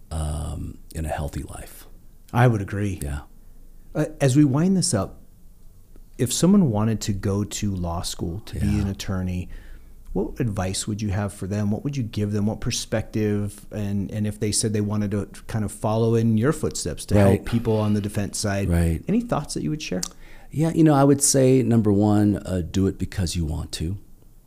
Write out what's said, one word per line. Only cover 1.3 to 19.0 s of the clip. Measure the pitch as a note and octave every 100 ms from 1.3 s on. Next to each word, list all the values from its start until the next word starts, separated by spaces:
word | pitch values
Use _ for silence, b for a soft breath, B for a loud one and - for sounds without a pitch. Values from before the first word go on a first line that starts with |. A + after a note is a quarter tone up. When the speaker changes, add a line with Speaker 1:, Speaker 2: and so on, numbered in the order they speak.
| -
Speaker 1:
life. | - - - - - - - - -
Speaker 2:
I | B2 B2
would | A2
agree. | G2 G2+ G#2 E2+
Speaker 1:
Yeah. | C#2+ C#2+ - - - - - - -
Speaker 2:
Uh, | D#3 D#3 -
as | C#3 C3+
we |
wind | D3 C3+ F3+ F#3+
this | -
up, | A2 F2 - - - - - - - - - - -
if | B2+
someone | - E3+ G#3 D#3
wanted | G#2 A2+ G#2+
to | -
go | G2 G#2 G2
to | G2+ - G#2
law | F#2+ F2 E2+
school | - - F2 E2
to | - D#2
be | G#2
Speaker 1:
Yeah. | G#2
Speaker 2:
an | G2+
attorney, | G2 - F#2+ F#2 F2+ F2 B B B B B -
what | - G#3 -
advice | A#2+ G2 F#2 F#2+ -
would | G#2
you | G#2+
have | F#2+ G2+
for | - F#2
them? | G#2 G#2
What | G#2+
would | D3+ C#3
you |
give | A2+ - G#2
them? | G#2
What | G2+ -
perspective? | A#2+ - - A2+ - A2+ G#2+ G#2 G2+ - -
And, | G#2+ G2+ G2+ F#2+
and | G#2+ G#2
if | G#2
they | G#2+
said | G2+ A2+
they | G#2
wanted | G#2 G#2+ G#2
to | G2+ - - -
kind | A2+
of | G2+
follow | - A2 A2 A#2 A#2
in | A2+ A2
your | A#2+
footsteps | - G2 - E2+ C#2+ -
to |
help | G#2 G2
Speaker 1:
Right. | G2 -
Speaker 2:
people | A#2 A#2 A2
on | G#2+
the | G#2
defense | G2+ G#2+ G2+ -
side, | G#2 G2 G2
Speaker 1:
Right. | E2+ E2+ D#2+